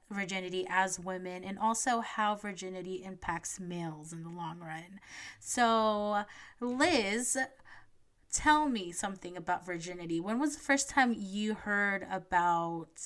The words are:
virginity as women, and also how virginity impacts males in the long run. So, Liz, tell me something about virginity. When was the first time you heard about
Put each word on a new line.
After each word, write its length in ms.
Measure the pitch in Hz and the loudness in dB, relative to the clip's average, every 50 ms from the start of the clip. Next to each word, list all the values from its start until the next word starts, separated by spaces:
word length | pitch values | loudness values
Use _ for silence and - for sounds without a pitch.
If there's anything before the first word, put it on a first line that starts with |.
| _ - | _ -8
virginity 560 | 202 196 196 175 190 190 180 180 185 185 185 185 | -6 -4 -4 -2 -2 -4 -4 -2 -2 -2 -2 0
as 320 | 180 185 190 190 185 180 | 2 2 2 2 0 -4
women, 440 | 170 185 185 185 185 180 180 185 190 | -6 -6 -6 -6 -6 -6 -8 -8 -8
and 140 | 196 196 196 | -8 -4 0
also 420 | 220 226 226 - - 262 233 226 | 2 2 2 2 2 2 2 0
how 340 | 226 - - 220 208 208 208 | 0 -2 -2 0 0 0 0
virginity 680 | 208 208 202 190 175 185 185 185 185 180 185 185 180 | -2 -4 -8 -8 -8 -8 -8 -8 -6 -6 -6 -6 -6
impacts 560 | 185 190 185 180 - 180 165 170 - - - 196 | -8 -10 -12 -8 -4 -4 -4 -4 -4 -8 -8 -8
males 540 | 185 175 175 175 165 160 151 151 156 160 | -8 -6 -6 -6 -6 -6 -8 -10 -12 -12
in 100 | 170 165 | -12 -12
the 60 | 165 170 | -10 -10
long 280 | 170 175 170 165 170 175 | -8 -8 -8 -8 -10 -10
run. 400 | 170 156 156 165 170 185 196 - - - - - - - - - | -10 -10 -10 -10 -12 -14 -18 -20 -18 -16 -16 -14 -14 -14 -14 -12
So, 840 | - - - 247 240 226 226 220 220 214 208 208 208 208 208 202 208 - - - - - - - | -8 -2 2 4 6 6 6 6 6 4 4 2 2 2 0 0 -2 -4 -8 -18 -18 -18 -10 -4
Liz, 800 | 240 247 247 254 302 359 320 233 202 196 214 240 247 - - 262 262 - - - - - - - - - - - - _ _ _ _ - | -4 0 2 4 4 4 4 4 4 2 0 0 0 0 0 0 -2 -4 -6 -16 -20 -20 -20 -20 -20 -20 -20 -20 -20 _ _ _ _ -6
tell 360 | - - - 302 302 302 302 277 | -2 4 6 6 8 8 6 2
me 240 | 240 208 180 170 | 0 0 -2 -4
something 440 | 175 - 214 196 196 - - 175 180 180 | -6 -4 -4 -4 -4 -6 -8 -8 -8 -4
about 260 | 170 180 175 - 170 | -2 -2 -2 -2 -2
virginity. 520 | 185 175 170 165 180 180 180 170 165 165 165 | -4 -6 -6 -6 -8 -8 -6 -4 -2 -2 0
When 180 | 175 208 226 247 | 0 0 0 2
was 160 | 302 294 294 | 2 0 -2
the 60 | - | -2
first 260 | - - 277 277 - - | 2 2 2 2 2 2
time 240 | - 277 254 240 226 - | 4 4 4 4 4 0
you 360 | 202 190 196 208 214 214 214 | -4 -6 -4 -2 0 0 -2
heard 520 | - - 208 202 202 202 202 196 190 185 - | -2 -2 0 2 2 2 2 0 -2 -4 -4
about 760 | 190 190 180 - 185 175 175 175 170 170 170 170 170 165 160 - - - - | -6 -6 0 2 4 4 6 6 4 4 2 0 -4 -4 -6 -10 -12 -6 -4